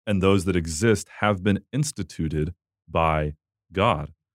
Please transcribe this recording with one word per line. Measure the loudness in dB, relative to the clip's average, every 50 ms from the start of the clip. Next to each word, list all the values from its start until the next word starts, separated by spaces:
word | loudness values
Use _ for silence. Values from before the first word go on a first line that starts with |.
| _ -4
and | -2 2 4
those | 4 4 4 2
that | 0 0
exist | 0 -2 -2 -4 0 2 2 2 2 0 -6 -8 -2
have | 0 0 0 0 2
been | 0 0 0 -2 _
instituted | -4 -4 -4 -4 -6 -8 -10 -8 -6 -6 -4 -2 -2 -2 -4 -4 -6 -10 _ _ _ _ _ -4
by | -2 0 2 2 2 0 -2 -4 -6 -10 _ _ _ _ _ _
God. | -4 0 0 0 0 -2 -4 -10 -14 _ _ _ _